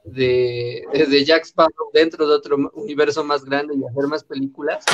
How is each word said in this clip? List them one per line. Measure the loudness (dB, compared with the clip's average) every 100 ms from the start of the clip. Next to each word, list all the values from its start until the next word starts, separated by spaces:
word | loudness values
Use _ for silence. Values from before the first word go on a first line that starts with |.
| -14
de, | -2 2 2 0 -2 -6 -8 -4
de | 0 4 4 4
Jack | 2
Sparrow | 0 2 2 2 0
dentro | 2 2 2 2
de |
otro | 2 2 -2
m-, | -2 -6
universo | -8 0 0 0 -2
más | -4
grande | -2 -4 -2 -6
y |
hacer | -4 -4 -4
más | -4
películas, | -8 -8 -8 -6 -6 -2 -2